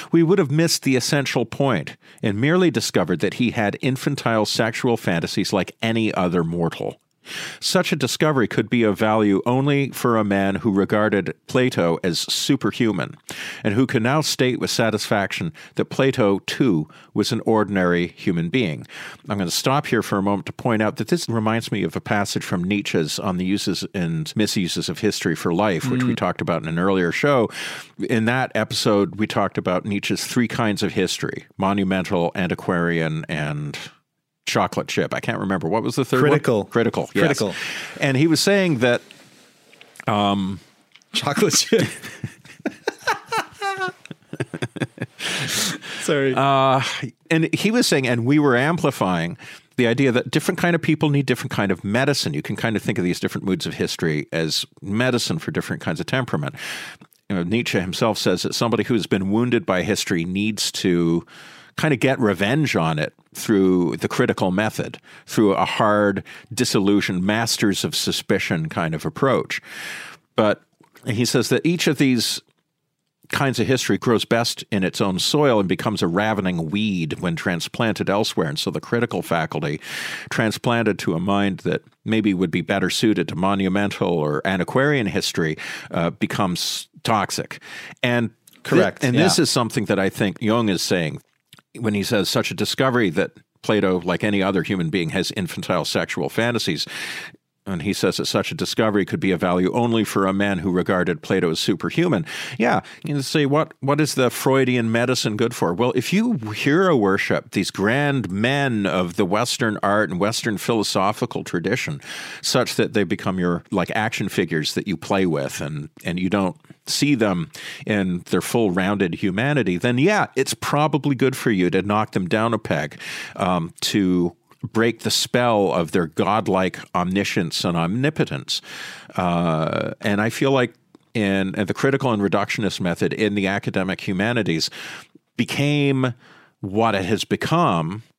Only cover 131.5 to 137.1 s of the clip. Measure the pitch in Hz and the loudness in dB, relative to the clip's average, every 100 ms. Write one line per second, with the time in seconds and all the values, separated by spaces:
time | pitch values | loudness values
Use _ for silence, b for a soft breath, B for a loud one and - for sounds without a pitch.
131.5 | 101 95 98 139 135 135 107 98 101 101 | -2 -2 0 2 2 0 0 2 0 0
132.5 | - 101 - 90 85 95 - 104 101 95 | -2 -2 -2 -2 0 -2 0 0 2 0
133.5 | 101 - 98 92 90 - 92 107 120 90 | 0 -2 -2 -2 -4 -4 0 0 0 0
134.5 | 80 - B B B B _ _ - 120 | 0 -2 B B B B _ _ -4 -4
135.5 | - 143 147 139 135 127 120 b b b | 0 0 2 2 2 0 -4 b b b
136.5 | b 101 101 113 98 92 | b -4 2 4 2 2